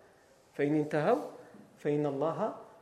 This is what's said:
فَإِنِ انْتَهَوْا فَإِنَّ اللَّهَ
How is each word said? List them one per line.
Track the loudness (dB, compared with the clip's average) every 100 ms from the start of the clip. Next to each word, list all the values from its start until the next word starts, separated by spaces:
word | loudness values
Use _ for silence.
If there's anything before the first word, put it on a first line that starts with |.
| -20 -20 -20 -20 _
فَإِنِ | -2 2
انْتَهَوْا | 2 2 2 2 2 0 -12 -20 -20 -20 -8
فَإِنَّ | -2 0 0
اللَّهَ | 0 -2 0 -4 -6 -14 -20